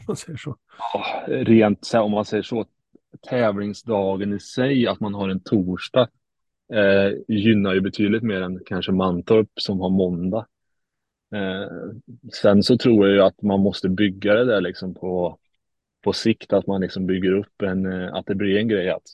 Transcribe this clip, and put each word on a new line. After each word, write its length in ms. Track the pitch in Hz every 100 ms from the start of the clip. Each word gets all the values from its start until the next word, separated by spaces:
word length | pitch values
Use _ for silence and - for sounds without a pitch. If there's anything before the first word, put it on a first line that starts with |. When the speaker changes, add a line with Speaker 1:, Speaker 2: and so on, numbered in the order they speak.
| -
Speaker 1:
man 80 | 160
säger 220 | - 151
så. 180 | 143 127 _ - -
Speaker 2:
Ja, 120 | - - - -
rent 580 | 127 113 113 107 101 -
så 120 | 113
här, 60 |
om 80 | 104
man 140 | 104 101
säger 180 | 107
så, 220 | - 117 101 _ _ _ _ - -
tävlingsdagen 1040 | 123 113 101 104 101 - 104 95 95 101
i 60 | 101
sig, 480 | - - 131 135 110
att 120 | 98
man 140 | 107
har 160 | 101 98
en 100 | 95
torsdag, 680 | - 110 90 90 - 127 120 _ _ _ _ _ -
eh, 600 | 113 98 98 98 - - 107
gynnar 380 | 107 107 98
ju 80 | 95
betydligt 420 | 95 - 104 110
mer 180 | 113 95
än 180 | 92 92 -
kanske 260 | 95 87
Mantorp 580 | 92 92 87 - 110 107 -
som 240 | - 98
har 100 | 92
måndag. 560 | 95 90 87 92 107 - _ _ _ _ _ _ _ - 104
Eh, 320 | 95 95 101 87 92 113 - 117 117 -
sen 220 | 104 101
så 140 | 101 120
tror 300 | 131 110 98
jag 80 | 98
ju 60 |
att 200 | 95 -
man 180 | 101 98
måste 300 | 98 - 92
bygga 440 | 92 104 95 101
det 120 | 107 123
där, 160 | 104
liksom, 320 | 90 92 92
på, 440 | - 92 90 87 - _ _ _ _ _ _
på 100 | -
sikt, 400 | - 117 110 -
att 140 | 98 -
man, 140 | 98
liksom, 240 | 92 98 92
bygger 260 | 92 92
upp 300 | 98 104 -
en, 240 | 98 92 95
eh, 280 | 92 92
att 120 | 92 -
det 100 | 98
blir 220 | 101 101
en 100 | 113
grej 220 | 101 90
att, 140 | 85 -